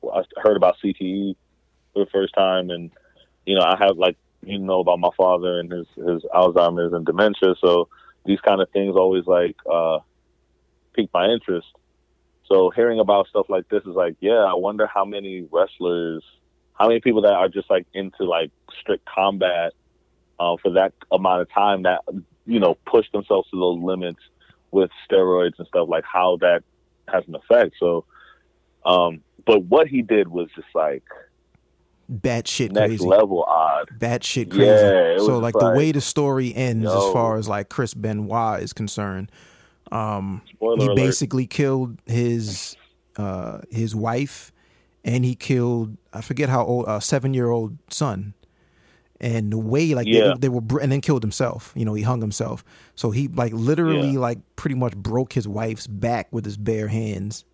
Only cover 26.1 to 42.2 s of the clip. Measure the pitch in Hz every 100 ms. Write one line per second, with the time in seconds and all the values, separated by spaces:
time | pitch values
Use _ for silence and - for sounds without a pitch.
26.1 | 92 90 90 87 87 - _ _ _ -
27.1 | 95 87 78 _ 117 98 - 87 85 -
28.1 | _ - _ _ _ _ _ - 90 87
29.1 | 80 _ _ - 107 90 127 156 135 113
30.1 | 107 92 87 85 - - - 78 69 _
31.1 | - - _ _ _ _ _ _ _ _
32.1 | 110 127 117 - - 120 98 107 113 90
33.1 | 95 107 92 80 80 78 73 73 113 117
34.1 | 120 - - 113 98 104 107 101 95 85
35.1 | 87 104 120 117 110 95 92 156 147 -
36.1 | - 143 135 127 110 127 113 110 95 98
37.1 | 95 117 110 107 101 98 - 120 - 107
38.1 | 107 104 113 113 104 90 - 107 - 101
39.1 | 95 101 _ - _ _ _ - 113 107
40.1 | 104 98 95 - _ 110 117 135 - 131
41.1 | 131 120 131 127 - 139 135 127 113 -
42.1 | 117